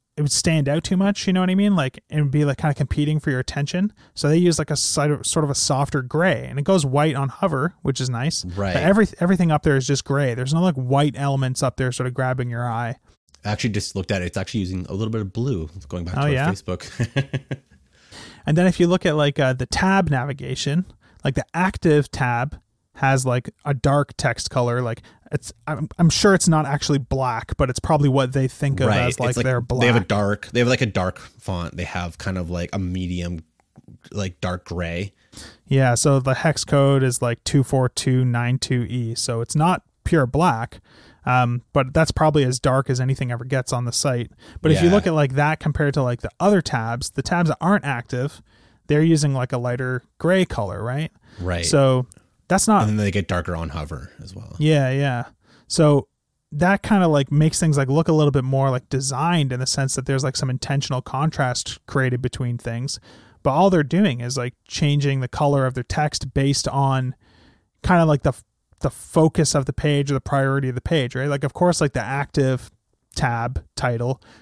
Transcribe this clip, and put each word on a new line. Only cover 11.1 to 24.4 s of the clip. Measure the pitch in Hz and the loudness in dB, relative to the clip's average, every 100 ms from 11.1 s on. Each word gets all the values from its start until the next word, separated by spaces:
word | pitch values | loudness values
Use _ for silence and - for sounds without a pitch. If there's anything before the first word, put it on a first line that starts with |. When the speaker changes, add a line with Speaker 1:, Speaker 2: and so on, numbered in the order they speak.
| 135 | 0
Speaker 1:
elements | 139 139 131 131 | -2 -2 -2 -2
up | 131 - | -2 -2
there | 127 | -4
sort | - 127 | -2 -4
of | |
grabbing | 123 127 131 123 | -2 -2 -2 -4
your | 120 123 | -4 -4
eye. | 113 117 - _ _ _ _ | -4 -6 -8 _ _ _ _
Speaker 2:
I | 101 | -6
actually | 107 117 | -2 -2
just | 101 - | -2 -4
looked | 101 92 | -6 -4
at | 98 | -4
it. | |
It's | 87 - | -4 -6
actually | 95 113 | -4 -4
using | 92 92 - | -4 -4 -6
a | |
little | 98 110 | -6 -4
bit | 113 | -4
of | 98 | -6
blue, | 113 131 98 78 95 - | -4 -4 -4 -6 -12 -12
going | 90 | -8
back | 85 110 | -6 -2
Speaker 1:
Oh, | |
Speaker 2:
to | 147 | 0
our | |
Speaker 1:
yeah? | 131 151 | 0 -2
Speaker 2:
Facebook. | 185 - 90 - - 120 | -4 -6 -10 -8 -6 -4
<laughs> | 139 139 135 - 135 _ _ _ _ _ - - - | -4 -4 -8 -8 -14 _ _ _ _ _ -20 -20 -8
Speaker 1:
And | - 156 | -2 2
then | 180 | 2
if | - | 4
you | 170 | 2
look | 180 180 | 2 2
at, | |
like, | 151 143 139 | 2 0 2
uh, | 131 | 0
the | 127 127 | 0 -4
tab | - 185 196 165 | -2 2 2 2
navigation, | 135 139 139 131 135 143 156 185 - _ _ | 0 -2 -8 -8 -6 -2 -2 -2 -10 _ _
like, | 139 135 | -4 -4
the | - | -4
active | 165 185 - 170 147 139 | -2 -2 0 4 4 2
tab | - 127 120 143 - _ _ _ | -2 -2 0 -4 -8 _ _ _
has, | - 135 135 | -2 0 2
like, | 127 123 - - | 2 -2 -4 -8
a | 147 | -6
dark | 135 143 147 139 - | -2 2 2 0 -2
text | 135 117 | -4 -4